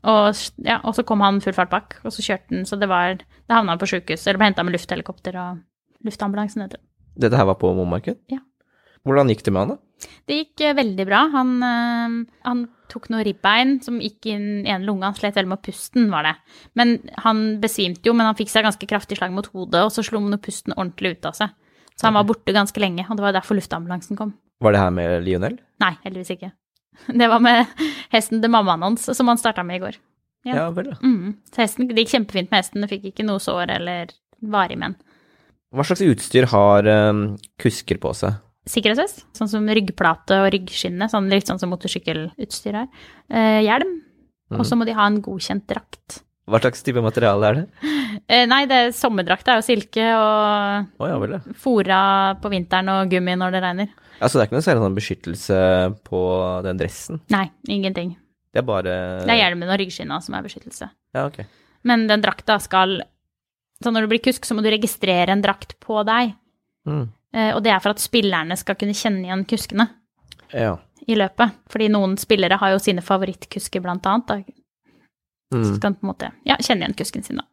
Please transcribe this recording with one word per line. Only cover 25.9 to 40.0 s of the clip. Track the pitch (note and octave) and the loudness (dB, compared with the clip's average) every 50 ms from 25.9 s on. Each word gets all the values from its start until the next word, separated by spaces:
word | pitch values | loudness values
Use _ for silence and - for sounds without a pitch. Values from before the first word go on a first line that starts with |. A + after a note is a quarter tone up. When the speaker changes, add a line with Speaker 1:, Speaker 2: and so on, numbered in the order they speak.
| D#3+ - _ | 0 -4 _
Speaker 1:
heldigvis | G3 F#3 F#3 F3+ - F#3 | -12 -12 -12 -10 -10 -10
ikke. | - F#3 F#3 - _ _ _ _ _ _ | -10 -10 -16 -16 _ _ _ _ _ _
<laughs> | _ _ _ - | _ _ _ -10
Det | - - A#3+ A#3+ A#3 | -2 2 4 6 6
var | A3 A3+ | 6 6
med | A#3+ A#3+ A#3+ A3+ B3 - - - D#4 D4+ C#4+ - - _ | 6 6 6 6 4 2 0 -4 -4 -4 -4 -8 -6 _
hesten | - A3+ - - A3+ A3+ | 0 0 2 2 -2 0
til | G#3+ A3+ | 2 4
mammaen | A#3 A3 G3+ F#3 E3+ E3 | 4 4 4 4 0 0
hans, | E3+ G3 A#3 A#3 - - B3+ | 0 -2 -2 -2 -2 -6 0
som | - B3+ A#3+ | 2 2 2
han | A#3 A#3 | 2 2
startet | - A#3 G#3 - F3 | 2 -2 -2 -2 -6
med | F3 F3+ | -6 -8
i | F#3 F#3 | -8 -8
går. | - - - _ _ _ _ _ _ _ _ _ | -10 -10 -12 _ _ _ _ _ _ _ _ _
Ja. | B3 B3+ | -4 -2
Speaker 2:
Ja, | C#3+ D#3+ E3+ | -2 -2 -2
vel | E3+ F3+ - - | -4 -6 -6 -8
da. | - - | -8 0
Speaker 1:
Mm. | - C4 A#3+ F#3+ F3 G3 G#3 _ _ - | 2 2 2 2 0 -6 -10 _ _ -10
Så | - - | -2 -2
hesten, | A3+ G#3 - - B3+ B3 | -2 0 0 -4 -4 0
det | A#3 A3 A3+ | 0 0 2
gikk | A3+ - B3 | 2 2 0
kjempefint | G#3 - - F#3+ F3+ F#3 | 0 0 -4 -4 -2 2
med | A3 G3+ - | 0 0 0
hesten, | - - G3+ | 0 -4 -6
det | G3+ G3+ | -4 -4
fikk | G3+ G3 G3+ F#3+ | -6 -8 -8 -12
ikke | - - A3 | -8 -4 -2
noe | G#3+ G3+ G3 | -2 -2 -2
sår | - - G3 F3 F3 F3+ | -2 -4 -4 -4 -4 -4
eller | F#3+ - E3+ F3 F3+ F3 E3+ F3 - _ _ _ _ _ | -4 -4 -4 -6 -8 -8 -10 -12 -16 _ _ _ _ _
varig | A3+ G#3+ G#3+ G3+ F#3 F3 - - | -8 -2 0 0 0 0 -2 -6
men. | F3+ - F#3 _ _ _ _ _ _ _ _ _ _ _ _ _ _ _ - | -6 -8 -8 _ _ _ _ _ _ _ _ _ _ _ _ _ _ _ -2
Speaker 2:
Hva | C3 C#3 | -2 0
slags | - F#3 - | 0 0 4
utstyr | G3 E3 A#2+ - - - - B2+ B2+ A#2 | 4 4 4 2 -2 2 4 4 4 6
har, | A#2 G2+ G2+ G#2 G2+ G2+ G2+ | 6 6 8 8 8 6 6
eh, | G#2+ G#2+ G#2+ G#2 G#2+ G#2 G#2 G#2 G#2 G#2 G2+ - - _ - | 6 6 6 6 4 2 2 -2 -4 -6 -10 -14 -20 _ -2
kusker | - A2+ - - - - E2+ - | 0 0 0 0 -4 -4 -4 -4
på | - - - | -2 -6 -4
seg? | - - F#2+ G#2+ G#2 _ _ _ _ _ | -2 -2 -2 -2 -4 _ _ _ _ _
Speaker 1:
Sikkerhetsvest, | - - A#3+ G3+ G#3+ A3 C4 F4 G4+ - - - _ | -4 -4 0 2 2 2 2 -2 -2 -6 -14 -20 _
sånn | _ - A3 G3+ | _ -6 -6 -4
som | G#3+ G#3+ G#3+ G#3+ | -2 -2 0 2
ryggplate | A3 A3 G3+ F#3 E3+ - | 2 2 0 0 -2 0